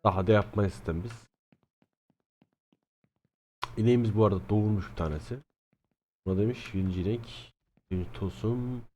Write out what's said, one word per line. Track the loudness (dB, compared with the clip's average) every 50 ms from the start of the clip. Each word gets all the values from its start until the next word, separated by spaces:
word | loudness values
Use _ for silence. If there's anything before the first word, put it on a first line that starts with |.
| 2
Daha | 2 0 2 4
da | 4
yapmayız | 4 4 4 0 0 0 0 0 -2
zaten | -6 -6 -4 -4 -4 -6
biz. | -8 -12 -14 -20 _ _ _ _ _ _ _ _ _ _ _ _ _ _ _ _ _ _ _ _ _ _ _ _ _ _ _ _ _ _ _ _ _ _ _ _ _ _ _ _ _ _ _ _ _ _ _ -10 -8 -2
İneğimiz | 2 4 6 6 6 4 2 4
bu | 6 6
arada | 6 4 2 0 2
doğurmuş | 2 4 4 4 2 0 -2 -6
bir | -4
tanesi. | -4 -2 -2 -2 -6 -8 -10 -12 -12 -12 _ _ _ _ _ _ _ _ _ _ _ _ _ _ _ _
Buna | -2 2
demiş, | 2 2 0 0 -4 -10 -6 -4
"Birinci | -2 -2 0 0 -2
inek, | -2 -2 -2 -4 -6 -12 -16 -18 -18 -20 _ _ _ _ _ _ _ _
birinci | -6 -6 -4 -6 -8
tosun." | -6 -6 -6 -6 -4 -4 -2 -2 -2 -4 -6 -8 -8 -10 -16 _